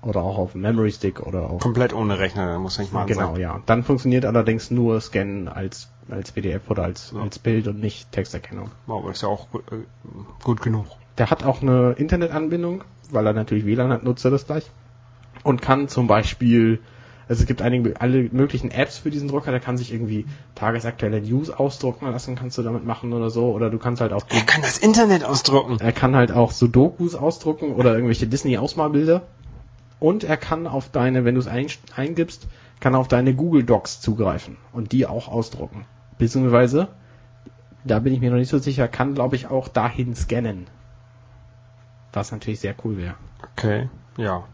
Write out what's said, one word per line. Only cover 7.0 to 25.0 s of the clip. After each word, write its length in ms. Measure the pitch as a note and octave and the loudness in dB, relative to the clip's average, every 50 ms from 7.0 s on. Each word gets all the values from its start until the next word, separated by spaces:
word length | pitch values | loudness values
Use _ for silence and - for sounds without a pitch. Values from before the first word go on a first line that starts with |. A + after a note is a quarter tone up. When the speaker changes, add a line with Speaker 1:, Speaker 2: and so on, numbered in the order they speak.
| - - - | -14 -12 -10
Speaker 2:
Ja. 60 | G#2 | -8
Speaker 1:
als 180 | G2+ G2+ - - | -8 -8 -10 -4
Bild 280 | - A#2 A2+ A2+ G#2+ G#2+ | -2 0 0 0 0 -2
und 120 | G2+ G#2 | -6 -4
nicht 320 | G#2+ G#2 - - - - | -6 -6 -6 -8 -18 -10
Texterkennung. 580 | - - F#2+ - - F2 - - G2 G2 G2 G2+ - - - - | -6 -6 -6 -6 -8 -14 -12 -12 -14 -12 -12 -14 -16 -18 -12 -8
Speaker 2:
Ja, 60 | A2+ | -8
aber 160 | G2+ F#2 F#2 | -8 -6 -8
ist 140 | F#2 - - | -8 -4 -4
ja 60 | G2+ | -4
auch 200 | G#2 G2+ - - | -4 -4 -6 -12
gu-, 100 | - A2+ | -12 -12
äh, 220 | - - - A2 - - - - - - - - G#2 - - - - | -10 -10 -12 -12 -12 -14 -20 -20 -20 -20 -18 -18 -20 -20 -20 -8 -2
gut 180 | - A#2+ A2 | -2 -2 0
genug. 240 | - A#2 A2+ A2 G2+ - - - - _ - - | 0 -2 -2 -2 -4 -8 -12 -20 -20 _ -2 0
Speaker 1:
Der 140 | A#2 - | 2 2
hat 120 | D#3+ - - | 2 0 0
auch 200 | C#3 C3 - C#3 | -2 -2 0 2
eine 300 | C3+ B2+ B2+ B2 B2 A#2+ | 2 4 4 4 4 2
Internetanbindung, 920 | - C#3+ D#3 F#3 F3 F3 E3 - D3+ D#3+ D#3 E3+ F3 F3 E3+ F3 F#3+ - - - - - - | 0 0 0 2 0 0 0 -2 -2 -2 -2 -2 -2 -2 -4 -6 -6 -10 -16 -20 -20 -18 -4
weil 160 | C#3+ A2+ A2 | -2 0 2
er 80 | G#2+ G#2+ | 2 2
natürlich 320 | A2 G#2+ - A2+ G#2+ G#2+ | 0 -2 0 0 0 2
W 80 | G2+ G#2+ | 0 0
lan 160 | B2 B2 B2+ | 2 2 0
hat, 120 | C3 A2+ - | 0 0 0
nutzt 200 | B2+ B2 B2 - | -2 -2 0 2
er 40 | B2+ | 2
das 140 | C3+ C3+ C#3 | 2 2 -2
gleich. 240 | - D3 D#3 - - - - - - - - - - - - - - - - | -2 -6 -6 -6 -8 -20 -20 -20 -20 -20 -20 -20 -20 -20 -20 -20 -20 -20 -4
Und 220 | - D3 C3+ B2 - | 0 0 0 0 2
kann 240 | - C3 C#3 C#3+ C3+ | 2 2 2 2 -2
zum 180 | - C3 B2 | 0 0 4
Beispiel, 760 | A2 G#2 G#2+ A2 - - - B2+ A#2 A#2 A#2 A2+ A2+ A2+ A2+ - - - - - - - - - - | 4 4 4 4 0 -4 0 2 6 6 6 6 6 4 2 -2 -14 -20 -20 -20 -20 -20 -20 -6 -4
also 140 | A#2+ A2+ | 2 2
es 60 | - - | 2 2
gibt 160 | B2+ - - | 2 0 2
einige, 360 | B2 B2 B2+ A#2+ A2 - - | 2 2 2 2 0 0 0
alle 300 | A#2+ B2 B2+ C3+ B2 A2+ | 0 2 4 4 2 2
möglichen 380 | - B2+ C3+ C#3 - B2+ C3 B2 | 2 2 2 2 2 -2 -4 -4
Apps 300 | - A2 C#3 - - - | -2 -2 -2 -2 -2 -6
für 100 | - D#3 | -6 -4
diesen 180 | D3 D3 C#3+ C#3+ | -4 -4 -4 -2
Drucker, 220 | C#3 C#3+ C#3+ D3 | -4 -4 -2 -2
der 100 | B2+ B2 | -4 -4
kann 160 | B2 B2+ B2 | -2 -4 -4
sich 160 | B2 B2 A#2+ | -4 -4 -6
irgendwie 360 | A#2+ A2+ A#2 G#2+ G#2+ G#2 G2+ C#3+ C#3+ - - - - | -6 -6 -4 -4 -4 -4 -4 -6 -12 -14 -18 -20 -12
tagesaktuelle 680 | - G#2 A2 A2+ A#2 A2 A#2 A#2 - A#2+ G#2 G#2+ G#2+ | -4 -2 -2 -2 -2 -4 -6 -6 -2 -4 -2 -2 -2
News 300 | G#2 A2 A#2+ C3+ D3+ D#3+ | -2 0 -2 -2 -2 -4
ausdrucken 560 | - - C#3 C#3 C3+ - - B2+ A#2+ - - C3+ | -2 -2 -2 -2 -2 -4 -4 -4 -4 -4 -6 -6
lassen, 240 | A#2+ B2 - - B2 | -6 -6 -8 -8 -8
kannst 240 | B2 C3 B2+ - - | -8 -8 -8 -6 -6
du 20 | |
damit 240 | A#2 A#2 A#2 A#2+ - | -4 -4 -4 -6 -4
machen 260 | A#2+ A2+ - - A#2+ | -6 -8 -6 -6 -6
oder 200 | A#2 A#2+ A2+ A2+ | -4 -2 -2 -2
so, 200 | A2+ A#2 A#2+ B2 A2 | 0 0 0 0 0
oder 180 | G#2+ A#2 A2 | 0 0 -2
du 80 | A2 A2+ | -2 -2
kannst 220 | - B2 B2 A#2+ | -2 -4 -2 0
halt 120 | A#2+ G#2+ F#2+ | -2 -2 -2
auch 120 | G2+ - - | -4 -4 0
Speaker 2:
Er 120 | - A#2 | 0 0
kann 200 | A2 A2+ - D#3 | 4 4 2 2
das 160 | D3 C3 - - | 2 -2 -4 4
Internet 460 | - G#3+ A3 A3+ | 4 6 6 8